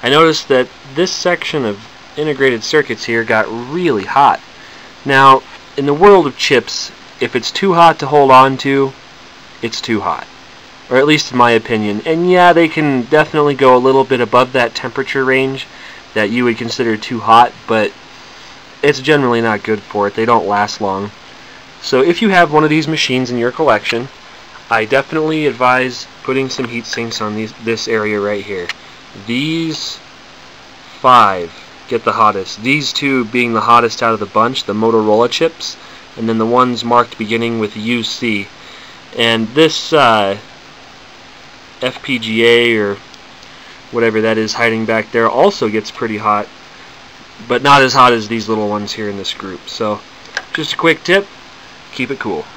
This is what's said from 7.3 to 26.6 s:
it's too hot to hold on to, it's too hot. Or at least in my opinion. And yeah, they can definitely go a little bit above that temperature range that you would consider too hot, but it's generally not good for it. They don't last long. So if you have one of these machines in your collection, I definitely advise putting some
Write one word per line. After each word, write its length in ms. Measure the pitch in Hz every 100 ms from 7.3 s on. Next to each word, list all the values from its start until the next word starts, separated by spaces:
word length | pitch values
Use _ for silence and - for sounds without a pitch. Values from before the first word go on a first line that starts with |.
| 123
it's 160 | -
too 220 | - 196
hot 260 | 170 165 151
to 80 | 139
hold 240 | 147 135
on 240 | 127 135 131
to, 340 | 143 139 135 - - - - - - -
it's 200 | 113 -
too 180 | - 110
hot. 280 | 92 76 - - - - - - -
Or 100 | 131
at 100 | 147
least 240 | 151 -
in 60 | 127
my 120 | 120
opinion. 500 | 113 - 110 107 104 165
And 240 | 160 180
yeah, 240 | 180 175
they 140 | 165 165
can 360 | 160 151 131
definitely 520 | 113 151 151 151 147 135
go 200 | 135 127
a 40 |
little 240 | 131 135
bit 180 | 131 127
above 320 | 117 123 127
that 220 | 127 120 -
temperature 500 | 127 139 135 139 131
range 400 | 131 135 135 - - - - -
that 160 | 110 104
you 140 | 120
would 140 | 120 113
consider 380 | 117 - 117 110
too 240 | - 120
hot, 300 | 107 113 120 - -
but 240 | 113 104 - - - - - - - - -
it's 160 | 143 135
generally 420 | 135 147 127 117
not 220 | 113 104
good 160 | 113 107
for 260 | - 104 101
it. 60 |
They 120 | 107 113
don't 200 | 117 90
last 360 | 101 104 -
long. 280 | 101 95 101 - - - - - - -
So 220 | - 127
if 180 | 143 170
you 80 | 226
have 240 | 185 170
one 100 | 151
of 60 | 156
these 180 | 156 147
machines 440 | 156 - 127 123
in 80 | 123
your 120 | 120
collection, 580 | - 151 123 - 117 135 - - - - - -
I 160 | 113 110
definitely 640 | 131 135 160 156 156 147
advise 580 | 120 127 127 127 120 - -
putting 280 | - 131 131
some 180 | 131